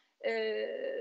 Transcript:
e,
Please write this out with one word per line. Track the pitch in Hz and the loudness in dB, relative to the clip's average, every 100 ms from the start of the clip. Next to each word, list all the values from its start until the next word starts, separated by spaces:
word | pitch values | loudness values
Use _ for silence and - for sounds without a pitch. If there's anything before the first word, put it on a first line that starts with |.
| _ _ 226 | _ _ 0
e, | 226 220 214 214 226 - - | 2 2 0 -2 -2 -2 0